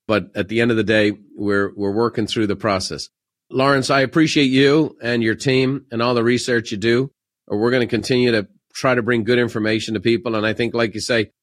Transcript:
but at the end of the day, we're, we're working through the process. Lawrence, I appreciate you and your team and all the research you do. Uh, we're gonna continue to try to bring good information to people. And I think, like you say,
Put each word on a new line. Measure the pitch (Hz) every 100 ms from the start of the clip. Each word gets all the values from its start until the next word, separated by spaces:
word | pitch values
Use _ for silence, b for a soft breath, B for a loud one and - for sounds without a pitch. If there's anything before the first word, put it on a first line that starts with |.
| -
but | 104 92
at | 104 95
the | 113
end | 117
of | 113
the |
day, | 104 107 104 101 - -
we're, | 101 101 101 101
we're | 101
working | 104 117 113 104
through | 117 104
the | 95
process. | 113 95 - 73 - _ _ _ -
Lawrence, | 131 135 139 123
I | 139
appreciate | 131 165 156 151 135
you | 131 139 156 147 -
and | 117 120
your | 113 104
team | 139 131 131 139 -
and | 117
all | 120
the | 120
research | 117 123 - 117 110
you | 104
do. | 113 120 139 _ _ _ -
Uh, | 104
we're | 120
gonna | 127 117
continue | 113 107 127 123
to | 110 98 _ _
try | - 131
to | 123
bring | 110 120
good | 110 123
information | 117 113 107 110 113
to | 107
people. | 117 117 117
And | 110 110
I |
think, | 107 120
like | 117 113
you | 104
say, | - 117 104 _